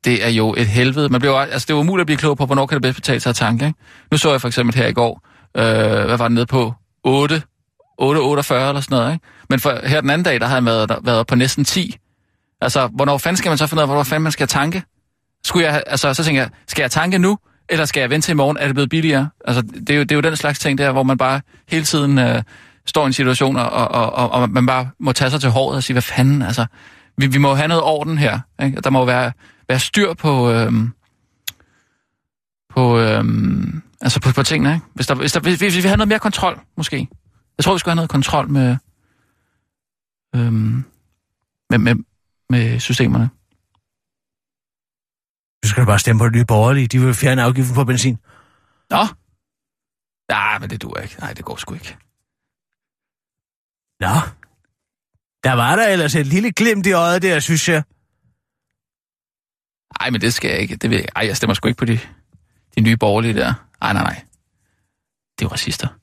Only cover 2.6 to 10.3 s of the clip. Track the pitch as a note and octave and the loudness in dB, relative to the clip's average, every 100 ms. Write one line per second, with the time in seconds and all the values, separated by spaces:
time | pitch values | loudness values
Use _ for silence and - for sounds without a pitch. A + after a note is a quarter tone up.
2.6 | C3+ C#3+ B2+ B2+ - C3 B2+ A#2 A2+ A2+ | 0 0 -2 -4 -4 -2 -2 0 0 0
3.6 | D3 D#3+ - - _ D3+ D#3+ C3+ B2 A#2+ | 0 -4 -14 -20 _ 0 2 2 0 0
4.6 | A#2+ B2 A#2 A2+ A#2 - _ _ _ - | 0 2 0 2 0 -2 _ _ _ -2
5.6 | A2+ A2 G#2+ A2 A2 A#2+ A#2 A#2+ A#2+ C3 | 2 2 2 0 0 0 2 0 2 0
6.6 | A2+ A#2 _ _ C3 C#3 C#3+ D#3+ - _ | 0 -6 _ _ 0 2 2 -2 -4 _
7.6 | _ _ _ - C3+ D#3 C3+ C#3+ D3+ B2+ | _ _ _ -2 0 2 2 0 0 0
8.6 | C3+ C#3+ C3+ C3 A#2+ D#3+ _ - - C4+ | 0 -2 -2 0 0 -4 _ -20 -4 0
9.6 | D3 B2 B2+ D3+ C3+ D#3 F3+ | 0 -2 0 0 2 0 0